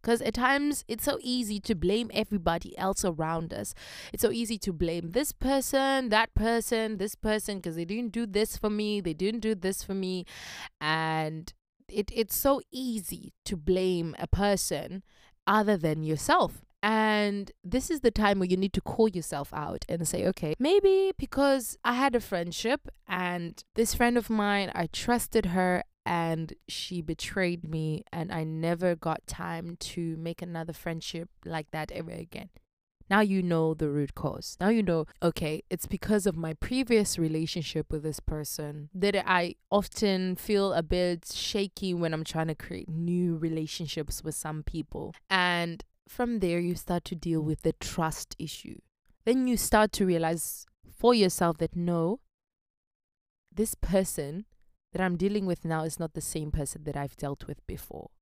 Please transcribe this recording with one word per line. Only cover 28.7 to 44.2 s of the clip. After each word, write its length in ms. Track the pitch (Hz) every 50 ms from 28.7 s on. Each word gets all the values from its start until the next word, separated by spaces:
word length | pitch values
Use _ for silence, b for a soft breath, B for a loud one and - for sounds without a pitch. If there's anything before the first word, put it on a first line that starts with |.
| 175 165 180 180 175
got 280 | 160 - 165 160 - _
time 520 | - - - 180 170 170 165 170 170 170
to 400 | - - - - - 170 165 165
make 260 | 160 165 170 170 -
another 300 | 175 175 170 165 160 170
friendship 560 | 156 - - 175 165 165 - - - 165 170 - _ _ -
like 260 | 170 165 160 156 _
that 220 | - 160 156 -
ever 180 | - - 165 165
again." 400 | 170 170 170 170 - - - 185 _ - _ _ _ _ _ _ _ _ - _
Now 120 | 196 208
you 200 | 214 202 190 190
know 320 | 180 175 170 165 160 160 160
the 140 | 156 160 147
root 280 | 143 147 147 131 -
cause. 400 | - - 139 - - - - - _
Now 120 | 175 202
you 120 | 233 226
know, 220 | 208 180 170 165 151 - - -
"Okay, 400 | - 170 - - 175 151 156 156 - _
it's 160 | 180 165 -
because 400 | - - - - - 214 208 185
of 100 | 202 165
my 180 | 165 165 160 160
previous 680 | - - - 247 262 269 - 240 214 208 - - -
relationship 720 | 165 156 156 160 160 156 - 180 151 - - 156 151 _
with 100 | - 156
this 160 | 147 156 151 -
person 720 | - - 156 151 151 - - - 151 147 147 151 147 147
that 220 | - 185 185 202 202 196 -
I 300 | - 185 180 175 - - _ _ _
often 640 | - 202 190 - - - 220 202 190 185 185 185 180
feel 380 | - - - 208 196 196 196
a 100 | - 165
bit 440 | 165 156 180 180 180 180 175 165 - -
shaky 600 | - - - - - 208 196 190 _ - 196 190 180
when 180 | 170 170 160
I'm 120 | 160 156 160
trying 240 | - - 160 160 160
to 80 | 156
create 320 | - - - 180 92 - -
new 480 | 160 160 170 170 175 175 180 175 165
relationships 880 | 156 160 165 160 160 156 156 - - 175 143 - 160 147 143 - -